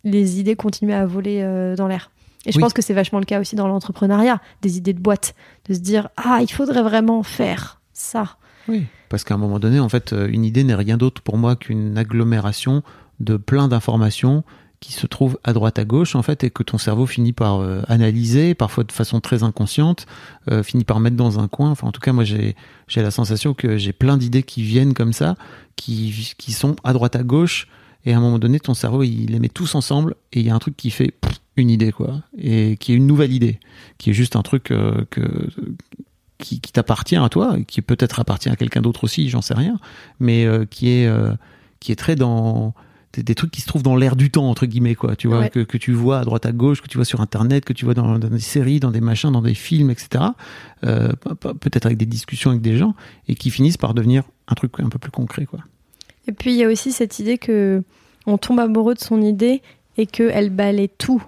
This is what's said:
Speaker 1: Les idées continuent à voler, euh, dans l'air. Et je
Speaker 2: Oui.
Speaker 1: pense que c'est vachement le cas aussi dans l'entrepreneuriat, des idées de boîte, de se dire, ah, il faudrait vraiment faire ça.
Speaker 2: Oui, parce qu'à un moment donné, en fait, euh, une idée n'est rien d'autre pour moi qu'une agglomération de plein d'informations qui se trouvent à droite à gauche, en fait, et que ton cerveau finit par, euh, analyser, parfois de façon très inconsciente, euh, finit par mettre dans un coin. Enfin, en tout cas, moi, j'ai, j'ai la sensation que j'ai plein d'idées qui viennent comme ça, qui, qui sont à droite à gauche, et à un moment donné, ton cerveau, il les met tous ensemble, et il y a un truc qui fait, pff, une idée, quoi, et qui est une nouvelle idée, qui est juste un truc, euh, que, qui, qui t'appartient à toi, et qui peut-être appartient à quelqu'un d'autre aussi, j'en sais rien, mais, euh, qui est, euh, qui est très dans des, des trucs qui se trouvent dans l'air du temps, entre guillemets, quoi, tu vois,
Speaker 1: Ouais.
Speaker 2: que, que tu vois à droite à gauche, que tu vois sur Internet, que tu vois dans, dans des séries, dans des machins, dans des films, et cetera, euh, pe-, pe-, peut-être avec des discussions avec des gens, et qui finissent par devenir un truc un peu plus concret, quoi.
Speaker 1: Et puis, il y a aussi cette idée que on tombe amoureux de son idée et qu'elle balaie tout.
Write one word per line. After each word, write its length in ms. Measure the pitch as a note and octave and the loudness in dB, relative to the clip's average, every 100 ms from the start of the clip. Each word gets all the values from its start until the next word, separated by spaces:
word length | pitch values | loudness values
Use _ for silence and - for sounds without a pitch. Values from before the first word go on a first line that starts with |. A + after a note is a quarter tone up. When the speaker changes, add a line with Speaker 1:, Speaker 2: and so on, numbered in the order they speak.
Speaker 1:
Les 360 | G#3 G3+ F#3+ F#3 | 2 2 2 0
idées 160 | G3+ | -2
continuent 380 | A3 G#3+ - G#3 | 0 -2 -2 -2
à 140 | G3+ F#3+ | 0 -2
voler, 320 | F#3+ G3 G3+ | -2 -4 -4
euh, 340 | F#3+ F#3 F#3 | -2 -2 -4
dans 120 | F#3 F#3+ | -2 -2
l'air. 240 | F#3 - _ _ _ | -4 -8 _ _ _
Et 60 | - | -2
je 60 | A#3+ | 2
Speaker 2:
Oui. 40 | |
Speaker 1:
pense 120 | A#3+ | 2
que 100 | A#3+ | 0
c'est 100 | - | 0
vachement 240 | G3 F#3 G3+ | 0 0 -2
le 80 | |
cas 140 | G3 G3+ | -2 -4
aussi 140 | F#3+ | -4
dans 120 | G#3+ G3 | -2 -2
l'entrepreneuriat, 720 | G3 - F3+ G3 G3+ A#3+ A3+ - _ | -2 -6 -2 2 4 2 0 -6 _
des 160 | G3 F3 | -4 -2
idées 160 | F3+ | -4
de 60 | F3+ | -2
boîte, 340 | F#3+ G3+ - - - _ - | 0 0 -4 -10 -20 _ -6
de 60 | |
se 60 | F#3 | -6
dire, 300 | F3+ G#3+ G3+ | 0 -2 -2
ah, 240 | - B3 A#3+ | -6 0 2
il 80 | A#3+ | 0
faudrait 320 | - C#4 B3 | -2 0 0
vraiment 400 | A3 A3 A3 A3+ | 2 2 2 0
faire 580 | G3+ - G3+ F3 - - _ | -2 -4 -4 -4 -10 -18 _
ça. 460 | - - A3+ G3+ - _ _ - | -14 -8 -6 -6 -10 _ _ -4
Speaker 2:
Oui, 160 | A3 C3+ _ _ | -2 -4 _ _
parce 160 | G#2+ | -6
qu'à 100 | - | -2
un 40 | G#2 | -2
moment 220 | G#2 G2+ | -2 0
donné, 200 | A2 C#3 | 2 2
en 80 | A#2+ | 2
fait, 240 | A#2+ - | -2 -2
euh, 160 | G2+ G2+ | -2 0
une 140 | A2 | 0
idée 220 | A2 A#2 | 0 2
n'est 100 | C3+ | 2
rien 220 | G2+ G2+ A2+ | 2 2 2
d'autre 240 | B2+ - | 0 -2
pour 160 | - G#2+ | -4 0
moi 180 | A#2 | 2
qu'une 420 | B2 - A2 G#2+ G#2+ | 0 -2 -4 -2 -2
agglomération 840 | A2 A#2 A#2 A2+ G2+ G#2 - C#3+ - - - - | 0 0 2 2 0 -2 0 0 -2 -20 -20 -8
de 160 | A2 G#2+ | -2 -2
plein 320 | - C#3 C#3 | 2 2 4
d'informations 760 | A#2+ - A2+ G#2+ - B2+ D3 - - _ _ | 2 2 2 2 2 2 2 -2 -16 _ _
qui 100 | - | -16
se 160 | - B2+ | -8 -8
trouvent 320 | - C3+ C3 | 0 0 0
à 80 | - | -2
droite 260 | A2+ A2 - | 0 0 0
à 60 | |
gauche, 300 | G#2+ B2+ F3 | 0 2 2
en 60 | C3 | 0
fait, 220 | A#2 D3+ | 0 0
et 60 | B2 | -2
que 140 | - | -4
ton 140 | A2 A2 | -4 -2
cerveau 280 | - G#2+ | 0 0
finit 260 | B2+ - A#2 | 0 0 0
par, 300 | A#2+ G#2+ G2 | 2 0 0
euh, 200 | F#2+ F#2+ - | -2 -4 0
analyser, 680 | A#2 A2+ A2+ A#2 B2+ E3+ | 2 4 2 2 2 2
parfois 280 | E3+ G#2 - | 2 -2 -2
de 80 | G#2+ | -4
façon 300 | - A2+ A#2 | -4 -2 -2
très 200 | - A#2+ | 0 0
inconsciente, 640 | A2+ - G2+ - D#3 F3 - - - - - | 0 0 -2 2 2 0 -6 -20 -20 -12 -2
euh, 120 | A2 | -2
finit 200 | G#2 B2+ | 0 -2
par 160 | A2+ A2 | 0 2
mettre 160 | A2+ | 2
dans 240 | A#2+ A#2+ G#2 | 2 2 2
un 80 | G#2+ | -2
coin. 240 | - D3 | 0 0
Enfin, 160 | D3 A#2 | 0 -4
en 40 | |
tout 80 | - | -2
cas, 100 | - | 0
moi, 140 | B2+ | 2
j'ai, 320 | G#2+ G#2+ G#2 G2+ - - _ | 2 0 -2 -4 -16 -20 _
j'ai 120 | A#2 | -2
la 80 | G#2 | -2
sensation 440 | G2+ G#2 A2 D3+ | -2 -2 -2 -2
que 240 | C3+ A#2+ G#2+ | -2 -2 -2
j'ai 160 | G2 | -4
plein 240 | - C3 C#3 | 0 2 2
d'idées 260 | A#2+ B2+ | 2 0
qui 180 | C3 - | -2 -6
viennent 300 | A2 A#2 C#3 | 0 2 2
comme 200 | B2 A2+ | 2 0
ça, 220 | A2+ D3+ F#3 - - _ - | 0 -2 -2 -10 -20 _ -14
qui, 560 | - A2 A2 G#2+ A#2 - | -8 -4 -4 -6 -10 -12
qui 140 | - | -10
sont 240 | A2 C#3 - | -2 -2 0
à 80 | - | 0
droite 240 | B2+ A#2+ | 2 2
à 80 | B2 | 0
gauche, 460 | B2 C#3+ E3+ - - - - _ | 0 2 2 -2 -8 -20 -20 _
et 80 | B2+ | 0
à 40 | A#2 | 2
un 20 | |
moment 180 | A#2+ A#2 | 4 2
donné, 220 | A#2 D3 | 2 0
ton 140 | - | 0
cerveau, 280 | B2 A2+ B2+ | -2 0 0
il 260 | C3 A2+ A2 | 0 0 -2
les 120 | A2+ | 0
met 80 | A#2 | -2
tous 260 | - E3+ | -2 -2
ensemble, 400 | D3+ - C#3+ D#3+ - _ | -2 0 0 -2 -6 _
et 80 | B2 | -2
il 40 | |
y 40 | A#2 | 2
a 40 | |
un 40 | A2+ | 0
truc 160 | - | -2
qui 160 | C#3 A#2+ | -6 -6
fait, 200 | - C3 | -2 -2
pff, 280 | - - - _ | 0 -4 -4 _
une 140 | - A#2+ | 2 4
idée, 240 | A2+ A2 | 4 2
quoi, 280 | - - C#3 - C#4 | 0 -4 -6 -10 -8
et 380 | C3+ A2+ A2 G#2+ | 0 2 2 0
qui 140 | - | 2
est 40 | |
une 120 | A#2+ C3+ | 4 6
nouvelle 240 | D3 C#3 | 6 4
idée, 300 | C3 A#2 G#2+ _ - - _ | 2 0 0 _ -20 -20 _
qui 120 | - | 0
est 40 | |
juste 220 | G#2+ B2 | 2 2
un 80 | A2 | 0
truc, 280 | - C3+ - | 0 -2 0
euh, 340 | A2+ - G#2+ A2 | 0 0 -2 -4
que, 140 | - - - - - - - _ - - _ _ _ | -4 -4 -4 -6 -8 -10 -12 _ -20 -20 _ _ _
qui, 240 | - - | -12 -10
qui 100 | - | -2
t'appartient 440 | - A2+ A2 - | -2 0 -4 0
à 140 | F3 A#2+ | 0 2
toi, 260 | E3+ A#3+ F3+ | 2 0 0
et 80 | |
qui 160 | A2 - | -4 -6
peut-être 380 | - B2 A#2+ - | -2 0 0 -2
appartient 300 | - G2+ - | -2 -2 -2
à 60 | |
quelqu'un 260 | A#2+ A#2+ B2 | -2 -2 0
d'autre 220 | A#2 - | 0 -2
aussi, 240 | G#2+ - C#3 | -4 -2 -2
j'en 120 | A#2+ | -2
sais 140 | - | -2
rien, 240 | G#2+ E3 A#3 - - - _ | 0 0 -2 -8 -20 -20 _
mais, 260 | B2 A#2 | 2 4
euh, 200 | A2+ A2 | 2 2
qui 240 | G#2+ - B2 | -2 -2 0
est, 160 | B2 A#2 | 2 2
euh, 260 | A2 G#2+ A2 - - _ _ | 2 0 -2 -10 -20 _ _
qui 120 | - | -6
est 40 | |
très 200 | G#2+ - | -4 -2
dans 600 | D#3 B2 A#2 A2+ A2+ A2 - - _ _ | 0 0 2 0 0 -2 -6 -20 _ _
des, 100 | - | -8
des 100 | A#2 | -2
trucs 140 | A#2 E3 | -2 -2
qui 100 | - | -6
se 40 | - | -6
trouvent 140 | D#3 | -2
dans 120 | C3 | 2
l'air 200 | B2+ C3+ | 4 4
du 140 | B2+ C#3 | 4 4
temps, 180 | D#3 C3+ | 4 0
entre 200 | A#2 B2 | 0 -2
guillemets, 260 | A#2 A#2+ | 0 0
quoi, 200 | A2+ A2+ | 0 -2
tu 120 | G#2+ A#2 | -2 0
vois, 120 | A#2 | 2
Speaker 1:
Ouais. 100 | A2+ | 2
Speaker 2:
que, 120 | B2 | 0
que 160 | A2 A#2 | -2 -2
tu 160 | - | 0
vois 260 | A#2+ A#2+ C3+ | 2 2 0
à 60 | |
droite 200 | A#2+ A#2 | 0 -2
à 60 | A#2+ | -2
gauche, 300 | A#2+ C3+ C#3+ | 2 2 0
que 60 | - | -4
tu 100 | B2+ | -2
vois 80 | |
sur 160 | B2 A#2 | -2 0
Internet, 440 | G#2+ G#2 A#2 C#3 | -2 0 2 2
que 80 | - | 0
tu 120 | A#2+ | -4
vois 100 | B2 | 0
dans, 240 | A#2+ A2+ A2+ | 0 2 0
dans 80 | A2+ | 0
des 100 | A2+ | -4
séries, 400 | A2 D3 B2+ D3 | -2 0 2 2
dans 120 | C3 | 0
des 100 | A2+ | 0
machins, 300 | A2+ A2 D3+ | 0 0 2
dans 100 | B2+ | 2
des 140 | A2+ | 2
films, 340 | A2 - E3 C#3 | -2 0 2 2
et 60 | |
cetera, 400 | A#2 - A#2+ F3+ B3 - - - - | 0 -2 0 0 -4 -16 -20 -20 -6
euh, 260 | A#2+ A2+ A2+ | -2 2 0
pe-, 200 | B2+ - | -2 -6
pe-, 220 | D#3 - | -8 -8
peut-être 320 | - C#3+ B2+ A#2 | -6 -2 0 0
avec 100 | A2 | 0
des 80 | |
discussions 460 | A2+ A#2 - C3 C3+ | -2 -4 -8 -2 0
avec 100 | B2 | 2
des 160 | A2+ A2+ | 2 2
gens, 160 | G#3 G3 - - - | 2 -2 -12 -12 -6
et 60 | |
qui 140 | A#2+ B2+ | -4 -4
finissent 280 | A2 C#3+ E3+ | 2 2 2
par 160 | - | -2
devenir 280 | A2+ A2+ C3 C3+ _ - | 0 2 2 0 _ -6
un 60 | |
truc 240 | A#2 B2 - | -4 -4 -4
un 100 | B2+ | -4
peu 100 | B2 | -6
plus 120 | C#3 | -8
concret, 340 | - A#2+ - C#3+ | -8 -6 -6 -10
quoi. 120 | - - _ _ _ - _ - | -10 -16 _ _ _ -20 _ -12
Speaker 1:
Et 60 | |
puis, 180 | G#3 B3+ | -6 -2
il 60 | A#3+ | 2
y 60 | |
a 40 | A3+ | 2
aussi 240 | A3 C4+ | 0 -2
cette 280 | B3 A3 - | -4 -4 -4
idée 180 | G#3+ A#3+ | -4 -4
que 460 | - G#3+ G3 F#3+ F#3 _ _ _ | 0 2 2 0 -2 _ _ _
on 120 | - G3+ | -2 -2
tombe 220 | - A#3+ | 2 2
amoureux 340 | A#3 A3 A3 | 2 2 2
de 60 | B3 | 0
son 220 | - A3 | 0 2
idée 400 | G#3+ G3+ A#3+ C4+ - _ _ | 2 2 2 2 -4 _ _
et 100 | - | -4
qu'elle 440 | G#3+ - A#3 G#3 G#3 | -4 0 0 2 0
balaie 400 | F#3+ G3+ G3+ G3 | 0 0 0 -2
tout. 340 | _ - B3+ | _ -2 -2